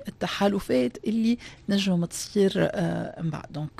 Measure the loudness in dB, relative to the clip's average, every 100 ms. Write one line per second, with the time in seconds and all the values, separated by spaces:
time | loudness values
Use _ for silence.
0 | -6 -6 -4 2 2 2 0 0 0 -2
1 | -2 0 2 0 -4 -12 -2 0 2 2
2 | 0 -6 -2 4 4 4 2 2 -2 -2
3 | -4 -6 -6 -6 -8 -8 -8